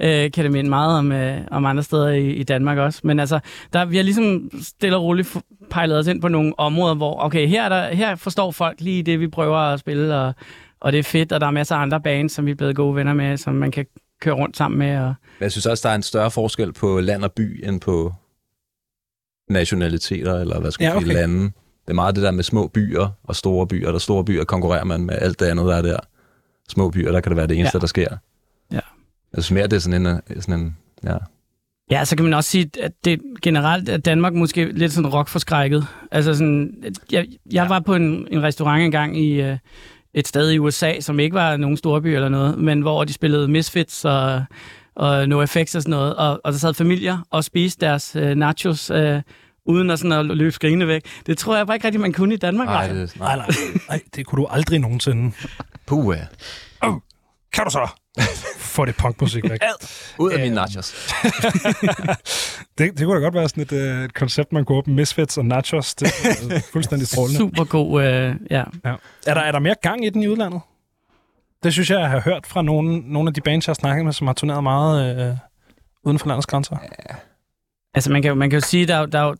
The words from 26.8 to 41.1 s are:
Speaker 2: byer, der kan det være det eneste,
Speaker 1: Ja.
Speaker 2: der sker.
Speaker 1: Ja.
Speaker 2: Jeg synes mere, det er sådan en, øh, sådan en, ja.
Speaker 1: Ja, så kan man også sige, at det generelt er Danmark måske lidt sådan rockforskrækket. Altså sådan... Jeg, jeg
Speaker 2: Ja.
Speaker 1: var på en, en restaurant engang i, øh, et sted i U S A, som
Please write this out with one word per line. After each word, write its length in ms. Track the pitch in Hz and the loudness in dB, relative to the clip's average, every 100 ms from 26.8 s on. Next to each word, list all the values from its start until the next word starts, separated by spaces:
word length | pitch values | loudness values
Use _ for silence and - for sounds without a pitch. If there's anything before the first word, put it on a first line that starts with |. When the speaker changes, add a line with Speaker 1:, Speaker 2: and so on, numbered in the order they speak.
| 92 | 0
Speaker 2:
byer, 220 | 87 85 | 2 2
der 80 | 90 | 2
kan 80 | 87 | 2
det 80 | 82 | 0
være 100 | 80 | 2
det 120 | 82 | 2
eneste, 180 | 87 87 | 2 2
Speaker 1:
Ja. 20 | |
Speaker 2:
der 80 | 85 | 0
sker. 200 | - 87 - _ _ _ _ - | 0 -2 -4 _ _ _ _ -10
Speaker 1:
Ja. 80 | 120 - _ _ _ _ - | -8 -8 _ _ _ _ -6
Speaker 2:
Jeg 80 | |
synes 80 | 82 | 0
mere, 120 | 95 | 2
det 100 | 95 | 2
er 60 | 104 | 2
sådan 260 | 85 90 90 | 2 2 2
en, 140 | 85 - | 0 -4
øh, 120 | - | -10
sådan 180 | - 85 | -4 -2
en, 180 | 82 80 _ - | -2 -8 _ -12
ja. 140 | 95 87 95 _ _ _ _ _ - | -6 -6 -6 _ _ _ _ _ -2
Speaker 1:
Ja, 140 | 139 143 | 0 0
så 100 | 156 | 2
kan 80 | 165 | 2
man 80 | |
også 160 | 151 156 | 2 2
sige, 200 | 185 160 - | 0 0 -4
at 100 | 165 - 180 | -8 -2 0
det 160 | 160 277 240 | 0 -4 -4
generelt 480 | 175 156 151 180 180 | 0 2 2 0 -2
er 80 | 170 | -2
Danmark 360 | 165 160 180 | 2 2 2
måske 380 | 170 165 170 160 | 2 0 0 -2
lidt 220 | - 165 | 0 0
sådan 160 | 165 147 | 2 0
rockforskrækket. 800 | 143 147 165 - 151 139 151 143 - - | 0 0 -2 0 0 2 0 -2 -8 -4
Altså 220 | 156 151 | 0 2
sådan... 400 | 147 156 147 147 - | 2 2 2 -2 -6
Jeg, 80 | - 95 - | -12 -12 -2
jeg 160 | 180 175 - - | -2 -2 -10 -2
Speaker 2:
Ja. 140 | 180 180 | 0 2
Speaker 1:
var 120 | 190 | 2
på 160 | 170 180 | 2 2
en, 320 | 160 160 - | 2 0 -2
en 120 | 156 | 0
restaurant 400 | 151 143 147 151 | 0 0 2 4
engang 340 | 165 151 147 160 | 4 2 0 2
i, 240 | 151 143 | 2 2
øh, 160 | 135 135 _ - - - _ | 0 -2 _ -20 -20 -20 _
et 140 | 147 - | -2 0
sted 240 | 143 156 | 2 4
i 60 | 156 | 4
U 100 | 147 | 2
S 120 | - | 0
A, 160 | 160 160 | 0 -2
som 200 | 147 | -2